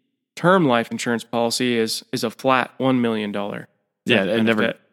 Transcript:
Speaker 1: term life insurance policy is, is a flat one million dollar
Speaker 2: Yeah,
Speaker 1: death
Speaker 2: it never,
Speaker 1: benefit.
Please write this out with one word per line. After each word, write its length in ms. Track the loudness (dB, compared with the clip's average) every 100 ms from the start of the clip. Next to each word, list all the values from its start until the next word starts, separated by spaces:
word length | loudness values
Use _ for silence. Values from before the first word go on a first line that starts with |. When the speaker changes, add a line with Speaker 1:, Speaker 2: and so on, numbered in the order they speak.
| _ _ _ -2
Speaker 1:
term 300 | 4 4 4
life 240 | 2 0
insurance 340 | -6 -4 -4
policy 520 | -4 -2 -2 0 -2 0
is, 260 | -2 -4 -8
is 120 | -6
a 60 | -6
flat 420 | -2 0 0 0 -2
one 220 | 0 2
million 300 | 0 -2 -4
dollar 360 | -6 -8 -10 -14 _ _ _
Speaker 2:
Yeah, 200 | 0 0
Speaker 1:
death 140 | 2 0
Speaker 2:
it 40 |
never, 180 | 2 2
Speaker 1:
benefit. 180 | 0 -4 _